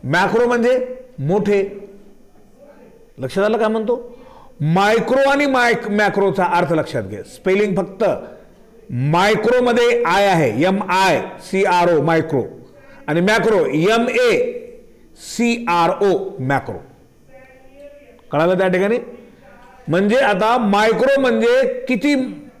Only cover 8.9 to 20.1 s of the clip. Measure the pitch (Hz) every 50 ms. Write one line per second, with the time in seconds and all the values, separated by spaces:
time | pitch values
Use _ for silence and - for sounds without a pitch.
8.9 | 127 123 131 147 160 175 190 208 220 - - 226 247 247 240 247 233 240 240 240
9.9 | 233 240 240 170 175 202 202 196 185 165 151 120 104 123 160 185 190 202 - -
10.9 | 180 190 190 190 156 - 190 - - - - - - 196 190 190 175 175 175 175
11.9 | 170 151 139 165 165 160 156 160 143 131 104 - - - - - - - - -
12.9 | - - - - 151 170 175 202 214 226 - 226 214 185 151 131 135 156 165 208
13.9 | 226 233 240 - - 240 247 233 196 - - - - - - - - - - -
14.9 | - - - - - - - - - - 233 240 233 233 233 202 175 170 165 170
15.9 | - - 202 196 175 131 - - - - 131 131 139 131 - - 101 82 - -
16.9 | - - - _ _ - - - 269 269 262 262 262 - - - - - - -
17.9 | - - - - - - - - - 147 165 175 185 180 190 185 180 180 190 208
18.9 | 233 247 - - - - - - - - - - - - - - - - - -
19.9 | 151 180 202 208